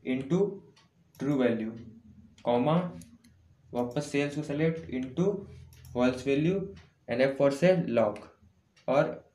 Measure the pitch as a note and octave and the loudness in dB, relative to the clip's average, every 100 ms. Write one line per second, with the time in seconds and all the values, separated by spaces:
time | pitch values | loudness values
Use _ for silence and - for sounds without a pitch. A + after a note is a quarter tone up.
0 | C3 C3 C3+ F3 G3+ - - _ _ _ | -2 -4 0 0 0 -2 -16 _ _ _
1 | _ - C3+ C#3 A#2+ A2 A2 - - - | _ -6 -2 2 2 2 -4 -8 -16 -20
2 | - - - - B2 A#2+ C#3 E3+ F3 - | -20 -20 -20 -6 0 2 4 2 0 -10
3 | - - - _ _ _ _ A#2+ B2 D3 | -18 -20 -20 _ _ _ _ -4 -2 -4
4 | C#3+ C#3+ C#3+ D3+ D3 C#3+ D#3+ E3 - B2+ | -2 -2 -2 -4 -4 0 0 -2 -6 -6
5 | C3 - G3 G3 - - - - - B2 | -6 0 0 0 -10 -18 -20 -20 -8 0
6 | B2+ B2+ C#3 C#3 D#3+ G3 F#3+ - - _ | 0 0 0 2 2 0 -4 -12 -20 _
7 | - A#2+ C#3 C3+ C#3 C#3 F3 F3+ - A#2 | -6 2 2 4 2 4 4 4 2 2
8 | G#2+ - - _ - _ _ _ - C#3 | 2 -2 -16 _ -20 _ _ _ 0 2
9 | D#3+ - - | 2 -4 -18